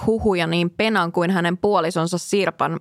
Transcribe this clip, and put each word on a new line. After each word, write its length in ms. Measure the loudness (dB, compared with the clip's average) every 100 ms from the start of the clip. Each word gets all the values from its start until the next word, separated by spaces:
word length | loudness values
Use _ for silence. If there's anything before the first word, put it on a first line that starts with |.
| 0
huhuja 420 | 0 0 0 0
niin 220 | 0 0
Penan 420 | 0 0 0 0
kuin 200 | 0 0
hänen 260 | 2 0 0
puolisonsa 600 | 2 2 0 0 -2 -4
Sirpan 640 | -2 -2 0 -2 -2 -4